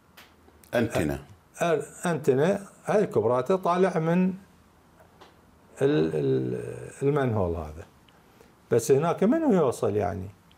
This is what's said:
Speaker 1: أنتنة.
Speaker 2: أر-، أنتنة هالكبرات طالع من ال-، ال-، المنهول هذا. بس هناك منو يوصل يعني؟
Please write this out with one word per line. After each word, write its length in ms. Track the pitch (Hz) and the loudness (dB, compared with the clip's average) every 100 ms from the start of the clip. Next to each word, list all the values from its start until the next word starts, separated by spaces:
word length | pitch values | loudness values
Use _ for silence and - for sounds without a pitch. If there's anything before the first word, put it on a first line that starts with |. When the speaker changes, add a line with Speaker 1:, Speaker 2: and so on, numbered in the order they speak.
| _ - - _ - - - 120 | _ -20 -20 _ -20 -20 -6 -2
Speaker 1:
أنتنة. 500 | 117 - 78 69 - - _ - | 0 0 -2 -4 -10 -20 _ -4
Speaker 2:
أر-، 240 | 170 156 - - 180 | -2 -2 -4 -6 -4
أنتنة 600 | 160 147 131 160 196 196 - - | 0 2 4 2 0 -4 -12 -2
هالكبرات 680 | 190 190 - 107 123 127 | 0 2 0 2 0 0
طالع 460 | 185 180 180 185 175 | 0 0 2 2 2
من 360 | 160 175 185 185 - - _ _ _ - - - - - _ _ _ - | 0 2 2 -2 -12 -20 _ _ _ -20 -20 -20 -20 -20 _ _ _ -2
ال-، 320 | 139 151 160 156 | 0 2 0 0
ال-، 880 | 139 131 131 123 120 123 123 - | 0 -2 -2 -6 -8 -12 -14 -4
المنهول 540 | 139 143 131 107 90 82 | -2 0 0 0 0 -2
هذا. 300 | 78 78 - - - - - - - _ _ | -8 -14 -18 -20 -20 -20 -20 -20 -20 _ _
بس 220 | 120 - | 0 4
هناك 320 | 135 165 156 190 | 2 2 0 2
منو 280 | 320 311 | 2 2
يوصل 440 | 190 143 - 110 101 | 4 2 0 -2 0
يعني؟ 320 | 95 95 95 - _ | -2 -4 -10 -16 _